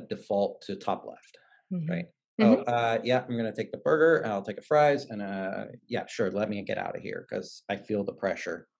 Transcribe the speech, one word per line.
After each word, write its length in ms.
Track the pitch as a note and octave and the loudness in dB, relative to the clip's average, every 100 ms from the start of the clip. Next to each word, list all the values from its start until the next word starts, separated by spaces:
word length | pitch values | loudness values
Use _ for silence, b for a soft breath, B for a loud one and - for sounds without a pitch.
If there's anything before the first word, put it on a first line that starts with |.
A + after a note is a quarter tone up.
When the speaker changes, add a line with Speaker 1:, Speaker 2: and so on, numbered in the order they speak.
| - | -4
Speaker 1:
default 540 | - - G2+ G2+ - | -8 0 2 2 -2
to 120 | - | -10
top 300 | F#2+ - F#2+ - | -6 -4 -4 -6
left, 320 | - _ _ b b _ | -16 _ _ b b _
Speaker 2:
Mm-hmm. 180 | F3+ D#3 | -4 -2
Speaker 1:
right? 160 | E3+ F3 _ _ - | -4 -6 _ _ 4
Speaker 2:
Mm-hmm. 220 | A3 B3 - | 6 6 4
Speaker 1:
"Oh, 20 | |
uh, 260 | A#2+ A#2 A2+ | 2 2 2
yeah, 220 | A2+ B2+ B2+ | 2 0 0
I'm 80 | A#2 | -2
gonna 160 | A2+ | -2
take 180 | G#2+ A2 | -4 -6
the 60 | - | -4
burger 400 | D3 D#3 D#3+ D3+ | 2 6 6 6
and 140 | - | 2
I'll 100 | G2 | -2
take 160 | G2 G2 | -4 -8
a 40 | |
fries 440 | - D3+ D3 C#3 C#3 | 2 6 6 4 -2
and, 140 | G#2+ | -8
uh, 460 | G2+ G2 F#2+ G2+ G#2+ - - | -6 -4 -4 -4 -8 -14 -6
yeah, 180 | A#2 - | -6 -4
sure, 240 | - G2 | -2 -2
let 180 | F#2+ G#2 | 0 -2
me 140 | G2+ | -2
get 160 | - - | -4 -4
out 160 | - - | -4 -6
of 60 | |
here 240 | - G1+ - | -8 -10 -6
'cause 360 | G2+ F#2+ - - | -8 -8 -10 -8
I 80 | G2 | -6
feel 280 | - G#2+ | -2 -2
the 100 | F#2+ | -2
pressure. 540 | - G2 E2+ F2 E2 - _ | -2 -2 -2 -6 -8 -10 _